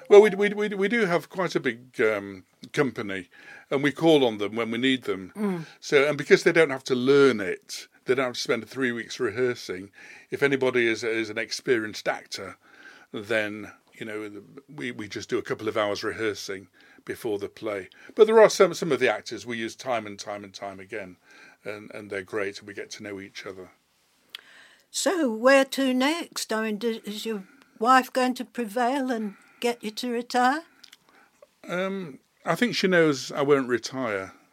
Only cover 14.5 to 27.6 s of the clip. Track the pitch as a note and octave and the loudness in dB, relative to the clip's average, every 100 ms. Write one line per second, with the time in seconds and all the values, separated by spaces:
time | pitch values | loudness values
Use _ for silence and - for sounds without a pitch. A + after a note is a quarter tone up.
14.5 | - - D3+ B2+ A#2+ G#2 - G2+ A#2 - | -20 -20 -12 -10 -10 -10 -10 -4 -4 -4
15.5 | C3+ A2 G#2+ G#2 G2 A2 F#2 A2 G2+ - | -6 -4 -2 0 -2 -6 -4 -4 -4 -8
16.5 | F#2+ G2 _ - _ - G2 A#2+ G2+ G2 | -12 -14 _ -20 _ -14 -8 -6 -4 -6
17.5 | - A2 G2+ F#2 - - - G#3+ A3+ G#3 | -10 -8 -8 -10 -18 -2 6 8 8 8
18.5 | - F#3 E3 F3 B2+ B2 G#2 - G#2+ G#2+ | 6 2 2 -2 2 2 0 -4 -12 -8
19.5 | A#2 A2 - C3 A#2 G#2+ G2+ - G#2 G2+ | -6 -6 -8 -4 -4 -6 -12 -12 -12 -12
20.5 | F#2+ G2+ F#2+ F#2+ A2 F#2 F2+ _ - - | -12 -12 -12 -12 -12 -12 -16 _ -20 -20
21.5 | _ G#2 G#2+ G#2+ A2+ G#2 G2+ F#2 A2 G2+ | _ -14 -12 -12 -16 -10 -8 -6 -6 -6
22.5 | G2 G2+ G2+ G#2 - G#2 G2 G2 - G#2 | -8 -14 -14 -14 -14 -12 -12 -14 -14 -14
23.5 | F#2+ F2+ _ _ _ _ _ _ - - | -14 -18 _ _ _ _ _ _ -20 -20
24.5 | - - _ _ - C#4 F4+ C#4 A3 B3 | -20 -20 _ _ -4 -2 0 0 2 6
25.5 | C4+ C4 - C4+ B3+ C4+ E4+ - - - | 6 4 0 0 2 0 -2 -6 -10 -4
26.5 | A3 A3 G#3 A#3 A3 - G#3+ A3+ G#3+ F#3 | -4 -2 -4 -4 -6 -8 -10 -8 -8 -10
27.5 | _ | _